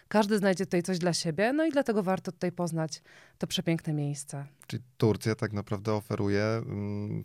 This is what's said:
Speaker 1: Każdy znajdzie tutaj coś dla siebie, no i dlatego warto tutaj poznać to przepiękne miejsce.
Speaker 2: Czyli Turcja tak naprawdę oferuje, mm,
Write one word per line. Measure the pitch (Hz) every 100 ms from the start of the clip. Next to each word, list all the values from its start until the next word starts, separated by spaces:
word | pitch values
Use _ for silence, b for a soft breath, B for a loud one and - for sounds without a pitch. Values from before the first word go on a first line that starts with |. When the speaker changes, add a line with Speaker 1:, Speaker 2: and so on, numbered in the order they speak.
| _
Speaker 1:
Każdy | 208 208 214
znajdzie | 196 185 190
tutaj | 180
coś | 175 185
dla | 175
siebie, | 165 170 151 214
no | 285
i | 320
dlatego | 285 262 214
warto | 185 190 -
tutaj | - 185
poznać | 175 175 160 160 - B B B _
to | 180
przepiękne | - 170 165 -
miejsce. | 151 143 143 - 143 139 - -
Speaker 2:
Czyli | 117 - -
Turcja | 117 98 113
tak | 110 107
naprawdę | 104 98 101 110
oferuje, | 107 104 107 101 101
mm, | 107 113 117 101 101 104 104 107